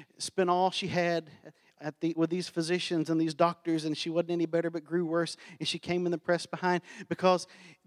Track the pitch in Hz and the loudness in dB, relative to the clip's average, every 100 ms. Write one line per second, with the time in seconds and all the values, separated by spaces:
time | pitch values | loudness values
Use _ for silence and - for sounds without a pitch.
0 | - - - - 175 180 185 - 190 180 | -16 -12 -4 0 2 4 2 0 -2 0
1 | 170 170 156 - 156 - _ - 147 - | 2 0 -4 -14 -20 -20 _ -12 -10 -4
2 | 170 160 165 180 165 170 160 180 - 170 | -2 2 2 0 -2 -4 0 -2 0 0
3 | 160 160 160 147 170 170 170 160 156 147 | 2 2 2 2 2 2 -2 -2 -2 -4
4 | 170 165 170 170 165 170 165 165 156 175 | -2 -2 0 0 0 0 0 -4 -2 -2
5 | 165 170 165 - - 160 160 170 180 180 | 0 0 -2 -6 -16 -8 -6 -4 -2 -2
6 | 175 165 - 170 - 165 180 175 - - | 0 -2 0 0 -2 -4 0 0 -2 -14
7 | - - 185 180 - - - - | -8 2 4 4 0 -16 -20 -20